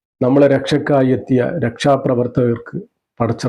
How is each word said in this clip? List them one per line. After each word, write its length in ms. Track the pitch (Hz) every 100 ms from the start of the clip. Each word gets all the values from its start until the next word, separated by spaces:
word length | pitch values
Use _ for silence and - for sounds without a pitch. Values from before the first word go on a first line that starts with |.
| _ -
നമ്മളെ 240 | 127 139 143
രക്ഷക്കായി 580 | 135 - 147 151 139 131 127
എത്തിയ 240 | - 127 131 170 123
രക്ഷാപ്രവർത്തകർക്ക് 1120 | - 147 135 - 120 123 131 120 117 - - 202 _ _ -
പടച്ച 240 | 113 117